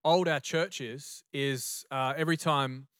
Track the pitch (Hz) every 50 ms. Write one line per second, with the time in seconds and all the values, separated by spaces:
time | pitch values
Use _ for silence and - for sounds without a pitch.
0 | - 156 165 185 180 170 156 139 - - - 160 170 196 - - 135 113 120 143
1 | 143 - - - _ _ - 139 139 139 135 127 - - - - - _ 139 135
2 | 131 131 135 156 160 165 165 156 - 165 151 143 135 131 131 131 135 _ _